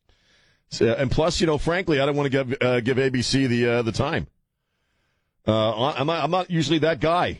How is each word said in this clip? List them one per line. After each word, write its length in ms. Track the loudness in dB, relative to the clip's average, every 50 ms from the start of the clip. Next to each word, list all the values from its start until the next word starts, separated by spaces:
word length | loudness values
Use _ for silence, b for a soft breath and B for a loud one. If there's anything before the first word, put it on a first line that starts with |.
| _ b b b b b b b b b b b b b
So, 220 | -4 0 2 2 2
and 160 | 2 0 0 2
plus, 280 | 2 2 2 0 0
you 60 | 0
know, 120 | 0 0 0
frankly, 420 | 0 0 0 0 0 0 2 2
I 60 | 2
don't 100 | 0 0
want 160 | 0 0 0 0
to 120 | 0 0
give, 160 | -2 -4 -2
uh, 200 | 0 0 0 0
give 180 | 0 0 0 2
A 100 | 0 0
B 120 | 0 -2 -2
C 240 | 0 0 2 2
the, 220 | 2 2 2 2 2
uh, 140 | 2 0 0
the 100 | -2 -2
time. 340 | -2 -2 -2 -2 -4 -6 -8 _ _ _ _ _ _ _ _ _ _ _ _ _ _ _ _ _ _ _ _ _ _ -2
Uh, 240 | 0 0 2 2 0
I, 300 | 0 0 0 -2 0 -2
I'm 80 | -2 -2
not, 160 | -2 -2 -2
I'm 60 | -2 -2
not 180 | -2 -2 -2
usually 280 | -2 -2 0 0 0 0
that 180 | 2 0 0 0
guy, 400 | 0 0 0 0 0 -2 -4 -6